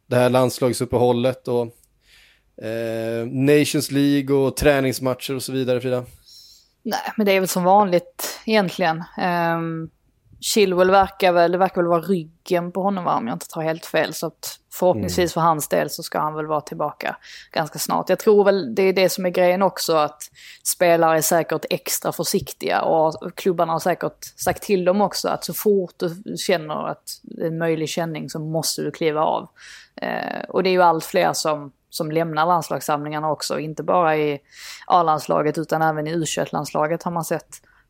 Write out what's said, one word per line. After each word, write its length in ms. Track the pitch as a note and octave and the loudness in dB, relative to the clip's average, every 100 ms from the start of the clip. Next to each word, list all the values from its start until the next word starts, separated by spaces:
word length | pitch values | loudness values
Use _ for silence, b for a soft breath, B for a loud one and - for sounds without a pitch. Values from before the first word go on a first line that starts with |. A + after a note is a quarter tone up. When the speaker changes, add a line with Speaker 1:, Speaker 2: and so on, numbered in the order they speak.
| _ | _
Speaker 1:
det 100 | B2 | 2
här 140 | B2 | 4
landslagsuppehållet 1160 | B2+ B2+ - C3 A2+ B2 A#2+ B2 A#2+ B2+ B2 - | 4 2 2 -2 0 -2 2 4 4 0 -2 -4
och, 200 | A#2+ A#2 - _ _ b b b b b - A2+ | -4 -4 -10 _ _ b b b b b -14 -8
eh, 600 | A2+ A2+ A2+ A2+ A#2 A#2 | -6 -6 -4 -4 -4 -4
Nations 680 | C3 C3+ D3 C#3+ D3+ C3 | 0 4 6 4 0 -2
League 440 | C#3 C#3+ C#3+ C3+ C#3 | 0 2 2 2 2
och 220 | C3+ B2 | 2 2
träningsmatcher 800 | D3 C#3 C3 B2+ C3 B2+ - C3+ | 4 4 2 -2 -4 -4 -6 -8
och 80 | |
så 80 | - | -6
vidare, 300 | C3 B2+ B2 | -4 0 0
Frida? 240 | B2+ B2 A#2+ B B B B B B _ | 0 -4 -4 B B B B B B _
Speaker 2:
Nej, 160 | - G3 - - | -6 -6 -6 -2
men 80 | G3+ | 2
det 60 | |
är 80 | F#3+ | 2
väl 80 | F#3+ | 2
som 160 | F#3+ | 0
vanligt 760 | F3 G3 G3+ F3 F3 - - - - | 4 6 6 2 0 -12 -12 -10 0
egentligen. 580 | A3 F3+ - F3 D#3+ E3+ - | 2 2 0 -2 -2 -8 -6
Ehm, 720 | F#3 F3 E3+ E3 E3 E3 E3 _ _ _ _ - | -2 0 0 -2 -4 -6 -10 _ _ _ _ -12
Chilwell 520 | - - G3 F3+ F#3 | -2 2 4 4 6
verkar 400 | G3 F#3+ - F#3+ | 6 4 2 4
väl, 200 | F3 E3+ | 6 4
det 60 | F3 | 4
verkar 240 | F#3 - | 0 2
väl 80 | E3+ | 2
vara 120 | E3+ | 0
ryggen 680 | D#3+ F#3+ D#3+ _ - F3 F3 | 0 -2 -4 _ -2 -2 -2
på 100 | F#3 | -4
honom, 220 | F#3+ F#3+ | -2 -2
va, 140 | E3 D3+ | -2 -2
om 100 | - | -2
jag 80 | E3+ | -8
inte 120 | - | -10
tar 140 | E3+ | -6
helt 240 | D#3+ D#3+ - | -4 -4 -4
fel. 280 | D#3+ D3+ | -2 -2
Så 140 | D#3+ E3 | -4 -8
att 320 | - - - _ | -8 -16 -16 _
förhoppningsvis 440 | - F3+ C3 E3+ F3 | -2 0 2 0 0
Speaker 1:
Mm. 100 | F3 | 0
Speaker 2:
för 120 | E3 | 2
hans 260 | E3 D#3 - | 2 0 0
del 220 | F3+ D3+ | -2 -2
så 140 | - | -6
ska 160 | D#3+ - | -6 -4
han 160 | D#3 D#3 | -2 -4
väl 100 | D#3 | -4
vara 160 | D#3 | -4
tillbaka 560 | - E3 D3 - - - B B B | -4 -6 -6 -6 -8 -8 B B B
ganska 280 | - D#3 - | -6 -4 -6
snart. 300 | - E3 E3 | -4 -2 0
Jag 100 | F#3 | 2
tror 240 | - G#3 | 6 6
väl 320 | G3 G3 F3 D3+ | 6 2 0 2
det 80 | |
är 100 | F#3+ | 2
det 160 | F#3+ F3+ | 4 2
som 160 | - F3+ | 2 -2
är 40 | |
grejen 320 | F3+ F3+ F3+ | 2 2 4
också, 340 | G3 - - D#3+ | 0 0 0 0
att 260 | D3 - - B B B | 0 -4 -20 B B B
spelare 540 | - - F3 E3+ E3 D#3+ | -8 2 4 6 4 2
är 40 | |
säkert 440 | D#3 E3+ D#3 D#3 - | 2 0 0 -4 -4
extra 420 | F3+ - - - | -6 -4 -4 -4
försiktiga, 680 | - E3+ G3 - - - F#2 | -4 -2 -2 -4 -8 -2 0
och 540 | - D#3+ D#3 D#3 F3+ - | 2 2 2 -2 -12 -4
klubbarna 360 | G3 E3+ E3 | -2 0 0
har 80 | E3 | 0
säkert 540 | F#3 E3 D#3+ - - - | -2 -2 -4 -8 -20 -6
sagt 280 | - - | -4 -4
till 220 | - G3 F3 | 0 0 2
dem 160 | G3 | 2
också 280 | G3+ - F3+ | 0 0 -4
att 160 | D3+ - | -4 -6
så 80 | |
fort 420 | E3 G#3+ G3+ F3 _ | -2 2 2 0 _
du 400 | F3+ E3+ - E3+ | -6 -6 -12 -8
känner 500 | - F3 D#3 D3+ - | -2 -2 -2 -6 -6
att 220 | - - - | -8 -12 -18
det 200 | - - | -16 -6
är 40 | E3 | -6
en 100 | D#3+ | -2
möjlig 320 | E3 D#3+ D3+ | -2 0 -2
känning 400 | - E3 D#3 D3+ | -4 -4 -6 -8
så 100 | D#3+ | -8
måste 420 | D#3 D#3+ D3+ - | -4 -2 -2 -4
du 100 | D3+ | -6
kliva 300 | - E3 D3+ | -2 -2 0
av. 280 | D#3+ A2 - B B B B - | 0 -2 -8 B B B B -10
Eh, 400 | - A#1 - - - | -6 -4 -6 -8 -4
och 140 | - | -2
det 60 | F#3 | 2
är 20 | |
ju 100 | F#3 | 4
allt 240 | F3 D#3+ - | 4 4 0
fler 280 | F#3 E3+ | 0 0
som, 380 | D3+ D#3+ D3+ C#3+ _ _ | 0 -4 -4 -8 _ _
som 220 | - D#3+ | -8 -2
lämnar 340 | D#3 E3 D3+ E3 | -2 -2 0 2
landslagssamlingarna 840 | F3 D3+ C#3+ - D3 D3 D3+ D#3 | 2 0 -6 -2 -4 -4 -4 -4
också, 280 | D3 - C#3+ | -4 -4 -6
inte 240 | D3+ D3+ | -6 -8
bara 340 | E3 F#3 E3 D#3 | 0 2 4 2
i 220 | D3+ C#3+ B B B B - | 0 -4 B B B B 2
A-landslaget 720 | F3+ E3 D#3 - E3 D3+ D3+ | 4 4 0 0 0 0 -2
utan 240 | D#3 D#3+ | -4 0
även 260 | D#3+ D#3 D3+ | 0 0 -4
i 40 | |
U 140 | E3+ D3+ | -4 -4
tjugoett-landslaget 800 | - D#3+ D#3+ D3 - D#3 E3 | -4 -4 -4 -4 -2 -2 -2
har 80 | F3+ | -4
man 140 | E3+ D#3 | -6 -4
sett 360 | D#3+ - - b b | -6 -6 -20 b b